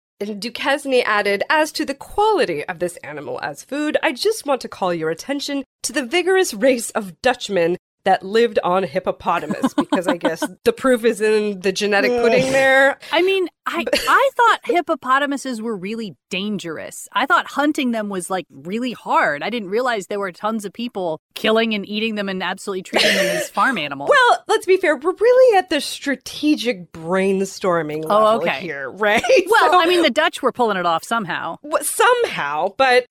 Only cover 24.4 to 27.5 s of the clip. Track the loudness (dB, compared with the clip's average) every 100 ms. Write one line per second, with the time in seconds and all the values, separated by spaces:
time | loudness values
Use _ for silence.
24.4 | 0 0 2 2 2 0 -2 2 4 6
25.4 | 6 4 2 -2 -4 -6 -4 -4 -6 -2
26.4 | 0 2 0 -4 -8 -12 -2 0 2 0
27.4 | -2